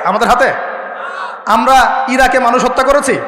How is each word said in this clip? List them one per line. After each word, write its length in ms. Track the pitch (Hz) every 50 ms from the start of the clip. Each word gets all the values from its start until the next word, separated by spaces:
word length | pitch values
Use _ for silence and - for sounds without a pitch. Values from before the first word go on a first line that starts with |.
| -
আমাদের 220 | 170 190 220 233 214
হাতে? 260 | 247 247 269 214 156 - - - - - - - - - - - - - - - - - -
আমরা 600 | - 208 240 247 254 262 262 240 214 - - - 247
ইরাকে 320 | 254 262 262 254 254 254
মানুষ 260 | 254 233 240 254 240
হত্যা 180 | 247 247 - 262
করেছি? 360 | 254 277 285 277 269 208 135 -